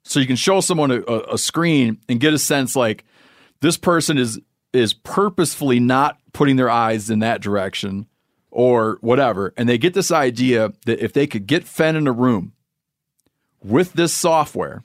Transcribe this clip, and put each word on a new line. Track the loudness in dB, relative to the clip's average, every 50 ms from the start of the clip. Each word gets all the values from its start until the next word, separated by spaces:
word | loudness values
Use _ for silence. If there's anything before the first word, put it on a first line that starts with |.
So | _ -4 -2 -2
you | 0
can | 0 -2
show | -2 0 2 2 2
someone | 2 0 0 0 2 0
a, | 0 -2
a, | -2 -2 -4 -4 -2 -4 -6
a |
screen | -4 -4 -4 -2 0 0 2 2 2 2 0 -2 -6 _ -4
and | -2 0
get | 2 2 2
a | 0
sense, | 0 0 0 -2 -2 -2 0
like, | 0 0 0 -2 -4 _ _ _ _ _ _ _ _ _ _ _ _
this | 0 0 0
person | 0 0 0 0 2 0 0 0
is, | 0 0 -2 -4 -10 _ _ _ _ _ _ 0
is | 2 2 2 -2
purposefully | _ _ -4 -2 0 0 0 0 0 -2 -2 -2 -4 0 2 2 2
not | 2 2 2 2 0 0 -2 _ _ _ -2
putting | 0 2 2 4
their | 2 2 2
eyes | 2 2 2 0 -2 -2 -2 -2
in | -2 0
that | 0 0 -2 -2
direction | -2 -4 -2 -2 -2 -4 -6 -8 -8 -6 -8 -8 -10 _ _ _ _ _ _ _ _ _
or | -2 2 2 4 4 2 2 0 -4 -4
whatever. | 0 0 2 2 2 0 0 -2 -6 -6 _
And | -2 0 0
they | 0
get | 2 0 0 0
this | 0 -2 0
idea | 0 0 0 0 0 0 0 2 2 2 0 -2 -4 _ _
that | -4 -4 -2 -4
if | -2 0
they | 0 -2
could | 0 -4 -10 -2
get | -2 -2 -2 -2
Fenn | -6 -2 0 0 0 2
in | 0 0
a | 0
room | 0 2 2 2 2 0 -4 -8 _ _ _ _ _ _ _ _ _ _ _ _ _ _ _ _ _ _ _ _ _ _ -6
with | 0 0 0 0 0 0
this | -2 0 0 -2
software | 0 0 2 2 2 0 -2 -4 -8 -8 -8 -8 -14